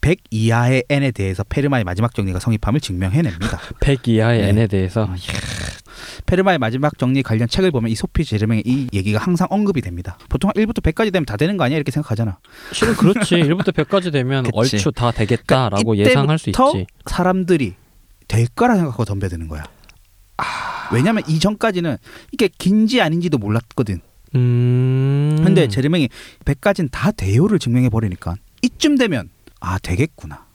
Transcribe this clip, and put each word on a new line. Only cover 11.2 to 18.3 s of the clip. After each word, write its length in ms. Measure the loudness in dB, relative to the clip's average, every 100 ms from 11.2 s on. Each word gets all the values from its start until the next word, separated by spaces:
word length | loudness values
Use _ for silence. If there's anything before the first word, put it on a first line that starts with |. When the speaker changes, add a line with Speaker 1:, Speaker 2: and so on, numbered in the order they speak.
| -2
Speaker 1:
다 100 | -2
되는 200 | -2 0
거 60 |
아니야? 140 | 0 0
이렇게 140 | -2
생각하잖아. 460 | -4 -4 -2 -2 -4 _ -20 -12
Speaker 2:
실은 220 | -2 -2 4
그렇지. 400 | 4 4 2 2
Speaker 1:
<laughs> 0 |
Speaker 2:
일부터 360 | 2 2 0
백까지 400 | -2 0 0 0
되면 320 | -2 0 0
Speaker 1:
그치. 320 | -2 0 0 2
Speaker 2:
얼추 160 | 0
다 200 | 0 -2
되겠다라고 720 | 0 0 0 2 0 2 0
Speaker 1:
그러니까 260 | 0 4 4
Speaker 2:
예상할 280 | 4 2 0
수 120 | -2
Speaker 1:
이때부터 260 | 2 2 2
Speaker 2:
있지. 80 | -6 _ -8
Speaker 1:
사람들이 720 | -2 0 0 2 0 0 -6 _ _ _ _
될 200 | _